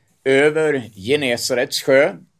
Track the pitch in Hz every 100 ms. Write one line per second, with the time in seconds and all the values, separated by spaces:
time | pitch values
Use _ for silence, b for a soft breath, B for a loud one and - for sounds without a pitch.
0 | _ _ 131 135 151 156 156 139 107 -
1 | 95 147 135 120 - 123 120 - - 135
2 | 156 - -